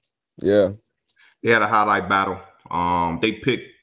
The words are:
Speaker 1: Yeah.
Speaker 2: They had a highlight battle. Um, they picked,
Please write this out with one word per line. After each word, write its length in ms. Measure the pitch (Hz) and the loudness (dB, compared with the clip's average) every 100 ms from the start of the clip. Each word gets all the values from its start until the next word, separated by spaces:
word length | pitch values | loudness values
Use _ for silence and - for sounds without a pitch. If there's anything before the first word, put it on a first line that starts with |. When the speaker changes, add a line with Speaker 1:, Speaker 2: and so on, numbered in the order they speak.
| _ _ _ - | _ _ _ -6
Speaker 1:
Yeah. 300 | 92 104 98 104 _ _ _ _ - _ | 0 2 2 -2 _ _ _ _ -20 _
Speaker 2:
They 60 | 113 | 0
had 100 | 113 | 2
a 60 | 101 | 2
highlight 400 | 110 104 98 90 | 2 2 0 0
battle. 320 | 98 98 87 - _ - | -2 -2 -6 -14 _ -8
Um, 480 | 82 87 87 85 85 | -4 0 0 0 -2
they 100 | 110 | -4
picked, 360 | 107 139 117 - _ | -2 -4 -4 -8 _